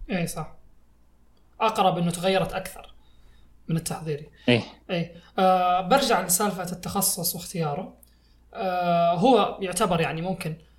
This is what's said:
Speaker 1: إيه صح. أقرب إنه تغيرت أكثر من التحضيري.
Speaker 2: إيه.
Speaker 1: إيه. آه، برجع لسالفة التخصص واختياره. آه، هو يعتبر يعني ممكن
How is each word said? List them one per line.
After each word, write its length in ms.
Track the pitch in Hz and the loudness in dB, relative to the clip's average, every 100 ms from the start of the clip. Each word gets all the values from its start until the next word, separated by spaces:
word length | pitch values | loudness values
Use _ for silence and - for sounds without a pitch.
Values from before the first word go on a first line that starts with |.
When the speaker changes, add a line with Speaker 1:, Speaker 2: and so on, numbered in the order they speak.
| - | -6
Speaker 1:
إيه 160 | 185 170 | -4 -4
صح. 300 | 165 156 - - - _ _ _ _ _ _ _ - | -6 -12 -16 -20 -20 _ _ _ _ _ _ _ -4
أقرب 360 | 220 214 185 170 | 0 2 2 2
إنه 140 | 170 | 0
تغيرت 420 | 170 185 190 170 | 0 0 2 0
أكثر 400 | 190 - - - - - - - - - - - | -4 -8 -14 -20 -20 -20 -20 -20 -20 -20 -14 -4
من 100 | 165 | -4
التحضيري. 520 | - - 160 147 - - - | -4 -6 -6 -8 -10 -4 2
Speaker 2:
إيه. 140 | 117 - - - | 2 0 -12 -6
Speaker 1:
إيه. 240 | 175 170 - - - | -4 -4 -10 -8 2
آه، 420 | 185 185 180 180 | 4 4 4 2
برجع 440 | 180 277 233 185 190 | 4 2 4 0 0
لسالفة 460 | - 208 175 170 | 0 0 -2 -6
التخصص 640 | 180 - 202 190 - 165 170 | -8 -6 -2 -2 -2 -4 -6
واختياره. 640 | - 175 151 160 240 - - _ _ _ _ | -8 -4 -4 -4 -8 -14 -20 _ _ _ _
آه، 640 | - 190 180 175 175 190 175 | -6 -4 0 2 4 4 4
هو 420 | 240 226 - - | 6 6 4 -2
يعتبر 400 | 185 185 208 170 | -6 -2 0 2
يعني 200 | 147 160 | 0 -2
ممكن 340 | 180 175 160 160 - | -6 -6 -8 -10 -16